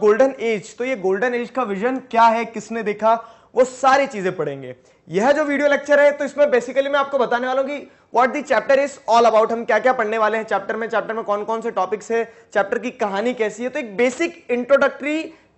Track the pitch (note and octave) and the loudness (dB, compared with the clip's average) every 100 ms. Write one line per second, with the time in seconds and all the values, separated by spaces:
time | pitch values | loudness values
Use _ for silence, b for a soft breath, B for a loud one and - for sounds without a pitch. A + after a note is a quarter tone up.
0 | G#3 G#3+ C4+ C4 A3+ G#3+ - - B3+ B3 | 2 4 2 2 -2 -2 -6 -8 -4 -2
1 | F#3 G3 B3 A#3+ A#3+ C4 A3+ F#3+ A#3+ C4 | -2 0 0 -2 -4 -4 -4 -2 -2 -4
2 | - A3+ A#3 A3+ A3+ G#3+ G#3 A3+ G#3 G#3 | -2 4 4 4 -2 -8 -8 -6 -4 0
3 | A3 A#3 B B B A3+ B3 - C4+ C#4 | 2 2 B B B 0 0 2 4 4
4 | C#4 G#3 F3+ F3 D3 C#3 B2+ B2 b b | 2 -2 -4 -4 -6 -8 -12 -16 b b
5 | _ E3+ B3+ D4 D4 C#4 D4 C#4+ D4 C#4+ | _ 0 2 2 2 0 2 0 2 4
6 | C#4+ C#4+ C#4 C#4 C#4+ A#3+ A#3 C4 C#4 C#4+ | 4 2 -4 0 2 2 0 -2 0 0
7 | C#4 C#4 A3+ A#3+ B3+ C4 C4+ C#4+ - b | 0 0 0 0 -2 -2 -2 -6 -12 b
8 | b A3+ B3+ D4 - A3 - C4+ C#4 - | b 0 2 0 -2 -2 2 2 2 -4
9 | - A#3 A#3 A3 A3 A#3 A3+ A3 B3+ B3 | 0 4 6 4 2 0 0 0 2 0
10 | G#3+ A3 G#3+ A3 G#3+ G3 G3 A3 A3+ G#3+ | -2 0 0 0 -2 -4 -4 -6 -4 -4
11 | F3+ A3 G3+ G#3 G#3 A3+ A3+ G3 F#3 G#3+ | -4 -6 -4 -4 -4 -4 -4 -4 -4 -4
12 | - A#3 A3 B B D4+ D4 A#3+ A#3 - | -4 -4 -4 B B -2 0 -2 -6 -6
13 | G#3 G3 A#3 A3+ G#3+ G#3+ B3 D4+ A#3 G3 | -4 -2 -4 -2 -4 -4 -6 -6 -8 0
14 | B3+ B3 E4+ - - A#3+ A#3+ C#4 C4+ C4+ | 0 0 -4 -6 -6 -4 2 2 2 -2
15 | C#4 D#4 D#4 B B | -4 -4 -6 B B